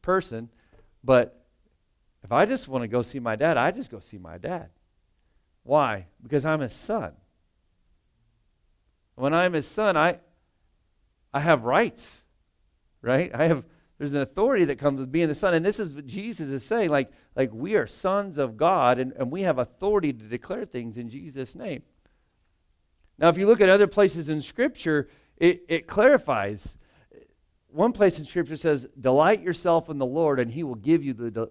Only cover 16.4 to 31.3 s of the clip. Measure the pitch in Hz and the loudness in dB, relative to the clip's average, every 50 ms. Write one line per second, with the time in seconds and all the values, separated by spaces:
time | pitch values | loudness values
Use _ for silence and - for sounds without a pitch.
16.4 | 160 135 139 135 - - 214 233 208 165 147 139 135 - - _ _ _ - 123 | -6 -6 -6 -6 -4 -4 -2 0 0 2 2 0 0 -2 -8 _ _ _ -4 -2
17.4 | 131 113 107 113 139 190 214 190 117 - - - - 185 190 202 202 196 156 147 | -2 -2 -4 -6 -4 -2 0 0 0 -2 -6 -6 -2 -2 0 -2 -2 -4 -4 -4
18.4 | 135 120 110 107 156 170 190 170 131 123 127 123 131 131 - - 135 123 147 190 | -4 -4 -2 0 2 2 4 4 4 4 4 2 0 -4 -6 -6 -6 -6 -4 -2
19.4 | 196 175 143 127 123 - - - 185 202 214 202 165 143 127 113 110 107 120 123 | 0 0 0 0 -2 -6 -6 -6 -2 0 0 2 0 0 -4 -6 -8 -10 -10 -10
20.4 | - - 190 247 214 - - 123 117 117 107 120 120 113 113 143 - 160 131 135 | -8 -8 -10 -8 -10 -10 -10 -10 -10 -10 -10 -12 -12 -12 -14 -16 -16 -14 -12 -12
21.4 | 131 - - - 247 202 151 156 - _ _ _ _ _ _ _ _ _ _ _ | -12 -12 -12 -12 -10 -10 -10 -10 -12 _ _ _ _ _ _ _ _ _ _ _
22.4 | _ _ _ _ _ _ _ _ _ _ _ _ _ _ _ - 156 170 165 180 | _ _ _ _ _ _ _ _ _ _ _ _ _ _ _ 2 4 4 4 4
23.4 | 196 208 240 202 208 185 196 202 208 196 - 208 202 180 - 170 151 147 156 151 | 4 4 6 6 6 6 8 6 6 4 4 4 2 4 2 -2 -6 -6 -6 -6
24.4 | 135 - - - 247 269 247 - - 165 151 147 135 - _ _ _ _ _ - | -6 -6 -4 -2 -2 -2 -2 -4 -2 -2 0 0 -2 -4 _ _ _ _ _ 2
25.4 | 160 175 175 175 - - 165 156 - - - 208 226 269 294 196 - 156 131 107 | 2 2 2 2 -2 -4 -4 -4 -4 -2 2 4 6 6 6 4 2 0 -2 -2
26.4 | 98 101 107 101 - - - - _ _ _ _ _ _ - - - _ _ _ | -2 -4 -6 -8 -12 -16 -16 -18 _ _ _ _ _ _ -20 -20 -20 _ _ _
27.4 | _ _ _ _ _ _ - 151 196 240 - 196 208 185 170 156 147 - - 175 | _ _ _ _ _ _ -2 0 0 0 2 4 4 4 4 2 -6 -6 -4 -4
28.4 | 165 139 160 147 - 165 151 131 120 - - 135 113 131 127 143 156 190 220 - | -4 -4 -4 -4 0 0 0 0 -2 -8 -12 -4 0 2 4 4 6 4 4 2
29.4 | - 180 165 - - 180 165 165 - - 156 139 135 123 131 165 165 151 139 127 | 0 -4 -6 -2 0 2 2 2 2 -2 -4 -4 -4 -4 -2 0 0 2 2 0
30.4 | 123 117 117 160 165 135 120 110 101 143 165 160 143 139 123 107 120 117 | 0 -2 -4 -6 -8 -8 -8 -4 0 2 2 2 2 -2 -6 -6 -8 -8